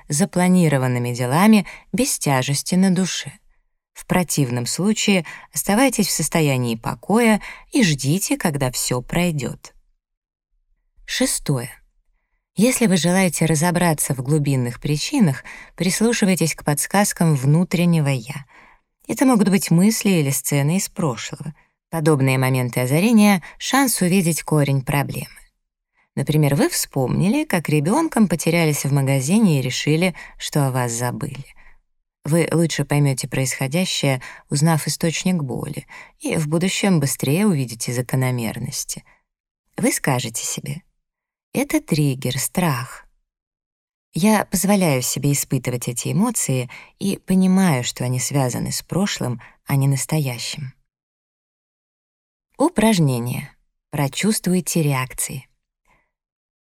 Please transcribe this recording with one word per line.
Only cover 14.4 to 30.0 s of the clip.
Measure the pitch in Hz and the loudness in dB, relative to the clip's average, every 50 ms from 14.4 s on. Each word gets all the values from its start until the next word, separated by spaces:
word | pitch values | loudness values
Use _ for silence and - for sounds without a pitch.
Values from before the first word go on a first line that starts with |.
| 143 147 139 131 123 120 117 - | 0 0 0 0 -2 -4 -6 -6
причинах, | - 143 151 151 - - - 285 220 156 131 - - - - - - - - | -4 -4 -4 -4 -4 -2 0 2 2 2 2 -2 -6 -16 -18 -20 -20 -14 -8
прислушивайтесь | - 170 190 - - 208 233 240 226 - 185 190 156 165 156 - | -4 -2 -2 0 0 0 0 0 2 2 2 2 2 0 -2 -2
к | - - | -4 -2
подсказкам | - 147 147 - - - 202 208 - - - 175 165 156 | -2 -2 -2 -2 0 2 2 2 2 0 0 2 2 2
внутреннего | 135 123 139 147 165 185 - - 170 175 175 170 160 147 | 2 2 4 4 4 2 2 0 0 2 4 4 2 2
«я». | 139 139 127 - - - 139 139 _ _ - - - _ _ _ _ _ _ _ - | 0 0 -2 -4 -8 -12 -12 -14 _ _ -20 -20 -20 _ _ _ _ _ _ _ -6
Это | 233 - 285 | -2 2 4
могут | 262 254 214 214 214 | 4 4 4 4 4
быть | 180 196 - - 165 | 2 2 2 2 4
мысли | 170 185 214 226 - - 208 | 4 6 4 4 2 0 2
или | 190 170 147 135 | 2 2 2 0
сцены | 139 - - - 147 143 139 147 170 | 0 -2 -2 -2 0 0 2 2 0
из | 196 - - | 0 -2 -4
прошлого. | - - 175 151 117 104 - - - - 151 156 151 _ _ _ _ _ _ _ | -6 -4 -2 -2 -2 -4 -8 -12 -12 -12 -12 -12 -14 _ _ _ _ _ _ _
Подобные | - 165 151 160 156 135 131 135 131 131 | -4 0 2 2 4 4 4 2 2 2
моменты | 131 127 131 131 123 120 117 127 | 2 2 2 0 0 -2 -2 -2
озарения — | 123 127 139 160 185 233 240 214 208 208 202 180 - - - - | -2 0 2 2 4 4 6 6 6 6 6 4 0 -6 -16 -12
шанс | - - - 262 277 247 220 - 190 | -6 0 2 2 2 2 2 0 2
увидеть | 175 175 202 175 170 165 - - | 2 2 2 2 2 0 -2 -2
корень | - 156 151 143 135 135 135 127 | 0 2 2 2 2 0 0 0
проблемы. | - 147 143 135 123 - - - - - - - _ _ _ _ _ _ _ _ _ _ _ _ _ - | 0 0 0 0 -2 -6 -10 -10 -12 -16 -20 -20 _ _ _ _ _ _ _ _ _ _ _ _ _ -6
Например, | - 135 - 151 151 151 139 139 | -4 -2 0 2 2 2 2 2
вы | 151 254 349 | 2 2 0
вспомнили, | - - - - - 139 131 120 - 135 151 190 240 294 311 | 0 -2 -6 -4 -4 -2 -2 0 0 0 2 2 2 0 -2
как | 311 - 175 147 - | -2 -2 -4 -2 0
ребенком | 151 151 143 160 220 302 339 320 - 269 220 165 | 0 0 2 2 0 0 0 0 2 2 2 2
потерялись | 180 160 - 165 160 170 165 156 147 143 - | 0 -2 -2 0 2 2 2 2 0 0 -2
в | 139 139 | 0 0
магазине | 143 135 131 139 135 127 139 185 220 226 190 156 139 | 0 2 2 0 0 0 2 2 4 4 4 2 2
и | 123 | 0
решили, | 127 127 - - 147 151 160 | -2 -4 -4 0 0 0 2